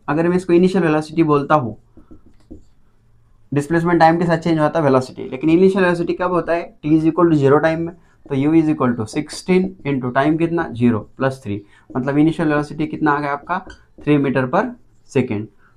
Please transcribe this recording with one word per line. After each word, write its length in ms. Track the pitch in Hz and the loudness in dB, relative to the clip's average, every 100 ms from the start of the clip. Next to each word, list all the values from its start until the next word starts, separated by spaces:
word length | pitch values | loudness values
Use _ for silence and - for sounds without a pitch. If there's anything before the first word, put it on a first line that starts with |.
| - | -6
अगर 180 | 147 175 | -2 0
मैं 100 | 180 | 0
इसको 160 | 180 | 2
initial 300 | 175 185 190 | 2 4 2
velocity 400 | 165 156 156 156 | 0 0 -2 -2
बोलता 320 | 160 147 143 151 | 2 0 2 0
हूँ, 220 | 117 107 _ - - - - - - - - _ _ _ _ _ _ _ _ | 0 -10 _ -20 -20 -20 -20 -20 -20 -20 -20 _ _ _ _ _ _ _ _
displacement 480 | 139 143 165 170 170 | -4 -2 0 2 4
time 180 | 165 170 | 4 4
के 60 | 170 | 0
साथ 120 | 165 | 0
change 220 | 175 160 | 0 0
होता 200 | 151 160 | 0 0
है 60 | 147 | 2
velocity, 440 | 131 123 - 113 | 2 0 -8 -12
लेकिन 200 | 127 156 | -4 2
initial 340 | 165 190 196 | 4 4 4
velocity 300 | 180 170 175 | 0 0 -4
कब 180 | 175 180 | -4 -2
होता 220 | 175 165 | -2 -2
है, 200 | 170 170 - | -4 -4 -8
t 120 | 151 | 0
is 140 | 160 160 | 2 2
equal 260 | 160 170 | 2 2
to 80 | 151 | 4
zero 220 | 135 151 | 4 4
time 200 | 160 165 | 2 -2
में। 140 | 170 170 _ _ - | -6 -10 _ _ -8
तो 100 | 135 | -2
u 160 | 147 | 2
is 200 | 160 156 | 2 2
equal 220 | 151 123 120 | 0 -2 -2
to 100 | 107 | -4
sixteen 600 | 160 151 - - 185 190 - 143 | -6 -8 -8 0 0 0 -6 -6
into 240 | 135 127 | -4 -2
time 240 | 131 147 156 | 0 0 0
कितना, 280 | 165 170 165 | 0 -2 -6
ज़ीरो 280 | 113 120 107 - - | 0 0 0 -4 -6
प्लस 240 | 131 131 | -6 -4
थ्री, 180 | 104 101 - _ - 131 | -8 -10 -10 _ -10 -6
मतलब 200 | 131 143 | -2 2
initial 320 | 160 160 156 | 2 0 -2
velocity 380 | 147 147 147 151 | -2 -4 -6 -8
कितना 240 | 151 151 | -2 0
आ 80 | 143 | 0
गया 120 | 147 | -2
आपका, 340 | 143 - 180 - - _ - | -6 -6 -8 -10 -20 _ -8
three 180 | 147 147 139 | 0 0 2
meter 200 | 127 131 | -2 -2
per 160 | 175 247 - _ _ _ | -2 -4 -8 _ _ _
second। 340 | 139 - 104 107 _ _ | -2 -2 -4 -8 _ _